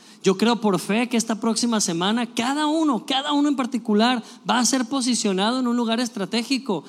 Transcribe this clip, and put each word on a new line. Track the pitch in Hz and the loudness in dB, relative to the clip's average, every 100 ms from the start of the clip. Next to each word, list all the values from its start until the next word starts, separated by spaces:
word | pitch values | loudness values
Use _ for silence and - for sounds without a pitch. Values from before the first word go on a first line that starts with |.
| - - | -20 -2
Yo | 196 190 | 0 2
creo | 214 233 | 2 2
por | 214 170 | 2 0
fe | - 214 247 | 0 -2 0
que | 226 | -2
esta | 233 220 | -2 -2
próxima | 233 220 240 220 | -2 0 0 0
semana | 190 165 190 233 233 | 0 0 0 0 -2
cada | 233 240 285 302 | -4 -2 0 0
uno, | 320 311 214 - | 2 2 0 -2
cada | 269 294 | -2 0
uno | 285 294 | 2 2
en | 247 | 0
particular | 240 233 226 208 233 247 - - 185 | -2 -4 0 4 4 2 -4 -10 -2
va | 240 | 0
a | 233 | 2
ser | 269 | 0
posicionado | 240 277 247 233 208 185 214 262 | 0 -2 0 0 0 0 0 0
en | 240 | 0
un | 240 | 0
lugar | 226 233 | 0 -2
estratégico | 240 208 185 226 226 262 - 165 | -2 -4 -4 -4 -2 -2 -2 -4